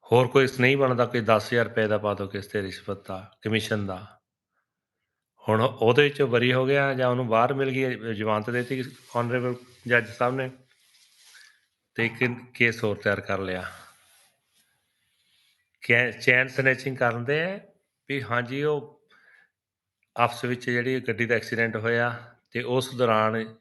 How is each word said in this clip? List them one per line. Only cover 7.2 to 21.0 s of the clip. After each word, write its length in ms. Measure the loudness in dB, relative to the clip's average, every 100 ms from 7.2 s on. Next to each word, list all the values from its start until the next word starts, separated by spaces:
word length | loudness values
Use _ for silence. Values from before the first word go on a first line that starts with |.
| 2
ਬਾਹਰ 260 | 2 2
ਮਿਲ 160 | 2 -2
ਗਈ, 440 | 0 -2 -4 -6
ਜ਼ਮਾਨਤ 360 | -4 0 0 0
ਦੇ 140 | -4
ਦਿੱਤੀ 320 | -4 -6 -8 -12 -6 -4
ਆਨਰੇਬਲ 400 | -2 -2 -2 -6 -12 -16 0
ਜੱਜ 220 | 2 0
ਸਾਹਿਬ 260 | -2 -2 0
ਨੇ, 160 | -6 -10 _ _ _ _ _ _ -20 -20 -20 _ _ _ _ -2
ਤੇ 100 | -2
ਇੱਕ 400 | 0 -2 -2 -12
ਕੇਸ 300 | 0 0 2
ਹੋਰ 120 | -4 -2
ਤਿਆਰ 260 | -2 -2
ਕਰ 180 | -2 -4
ਲਿਆ। 320 | -4 -6 -8 -14 -20 _ _ _ _ _ _ _ _ _ _ _ _ _ _ _ _ _ _ _
ਕੈ-, 300 | 0 2 2
ਚੇਨ 360 | -2 2 2 2
ਸਨੈਚਿੰਗ 500 | 0 0 0 -4 -2
ਕਰਨ 260 | -2 -2
ਦੇ 380 | -2 -2 -2 -8 -16 _ _ _ _
ਵੀ 140 | -8
ਹਾਂਜੀ, 400 | -4 -4 -4 -4
ਉਹ 440 | -2 -2 -6 -20 _ _ _ _ _ _ _ _ _ _ _ 0
ਆਪਸ 280 | 0 0 -6
ਵਿੱਚ 240 | -4 -2
ਜਿਹੜੀ 300 | -2 -2
ਗੱਡੀ 260 | -4